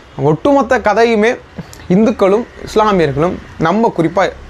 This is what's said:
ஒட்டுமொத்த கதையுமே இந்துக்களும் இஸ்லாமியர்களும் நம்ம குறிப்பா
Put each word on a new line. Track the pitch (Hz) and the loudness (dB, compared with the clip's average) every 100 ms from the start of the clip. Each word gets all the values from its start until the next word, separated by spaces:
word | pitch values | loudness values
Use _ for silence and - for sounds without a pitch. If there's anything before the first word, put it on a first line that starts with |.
| - - | -18 -4
ஒட்டுமொத்த | 139 156 285 277 - 254 | -2 0 2 2 2 0
கதையுமே | 208 208 240 220 220 247 - - - - - | 0 2 2 2 0 -2 -8 -18 -18 -10 0
இந்துக்களும் | 180 220 - 190 - - - - | 2 2 2 2 0 -2 -14 -4
இஸ்லாமியர்களும் | 214 214 190 151 135 175 - - - | 0 2 2 0 0 -2 -4 -12 -4
நம்ம | 160 208 170 - | -2 0 0 0
குறிப்பா | 160 185 175 - | -2 0 -2 -4